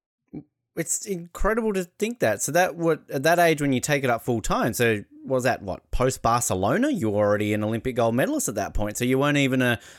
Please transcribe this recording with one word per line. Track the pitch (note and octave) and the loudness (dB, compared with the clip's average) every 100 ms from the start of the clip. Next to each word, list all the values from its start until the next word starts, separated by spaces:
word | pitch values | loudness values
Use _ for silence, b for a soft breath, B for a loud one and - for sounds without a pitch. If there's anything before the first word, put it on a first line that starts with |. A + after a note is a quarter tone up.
| _ _ _ D3+ - _ _ - | _ _ _ -18 -18 _ _ -8
It's | E3 - - | -6 -6 -6
incredible | F#3 F3 - G3 A3 A3 | -8 -8 -2 0 0 0
to | F#3+ | -2
think | F3 _ G#3+ A#3+ | -6 _ -6 -2
that. | A#2 G2+ | -2 0
So | - | 0
that | D#3+ F3+ E3+ | 2 0 0
would, | E3 D#3 - | 0 -2 -4
at | C#3+ | -2
that | D3+ E3+ | 2 4
age | E3+ D3+ | 4 4
when | C#3+ | 0
you | B2+ | 0
take | - D3 | 0 0
it | B2+ | 0
up | A#2 | 0
full | - A#2 | 0 -2
time, | - G#3+ A3+ | 0 0 -2
so | G#2 A#2 G#2+ - - | 0 2 0 -4 -16
was | D4 C3 | -4 0
that, | B2 G#2+ | 0 -2
what, | F#2+ - _ | -4 -10 _
post | - C3 - | 0 0 0
Barcelona? | A#2 A#2+ - F#2+ G2 E3+ C#4+ | 0 0 0 0 0 2 0
You | A#3 A2 | 0 -2
were | G#2 | 2
already | G#2 G#2 G#2 | 2 2 0
an | G#2+ | 0
Olympic | G#2+ A2+ C3 A#2+ | -2 -2 -4 0
gold | A#2 | 0
medalist | A#2 F#3+ D4+ - | 2 0 -2 -4
at | G#2 | -4
that | F#2 | -4
point. | - G#2 G#2 | -2 -4 -2
So | |
you | B2 C3 | 0 2
weren't | C#3+ C#3+ | 2 2
even | C3+ C3 | 2 2
a, | B2 A#2 B | 2 0 B